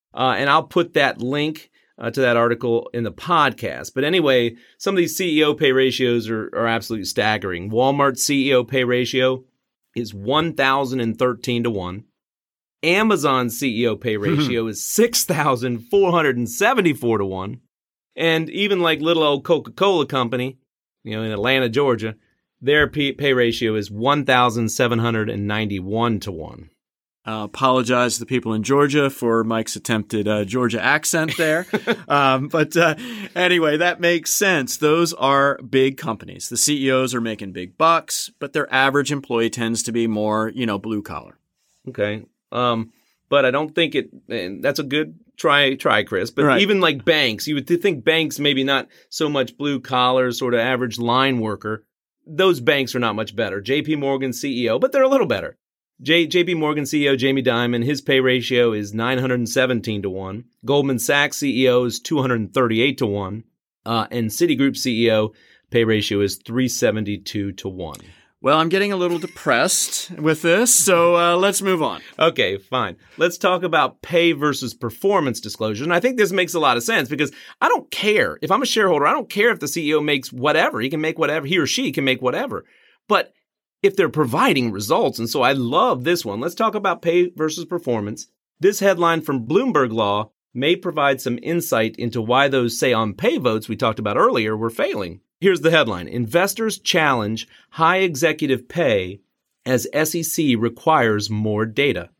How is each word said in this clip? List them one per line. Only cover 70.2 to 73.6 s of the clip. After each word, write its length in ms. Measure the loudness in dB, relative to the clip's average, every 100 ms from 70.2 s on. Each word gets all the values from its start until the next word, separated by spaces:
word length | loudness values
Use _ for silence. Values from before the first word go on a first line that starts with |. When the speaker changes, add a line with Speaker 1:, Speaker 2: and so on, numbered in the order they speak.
| -2 0
Speaker 2:
this, 320 | 2 2 4
so, 420 | 2 4 4 4 4
uh, 180 | 2
let's 280 | 2 2 0
move 200 | 0 0
on. 200 | -2 -6 -10 0
Speaker 1:
Okay, 400 | 0 2 0 -2
fine. 400 | -4 -4 -4 -6 _ -2
Let's 220 | -2 0
talk 240 | 0 0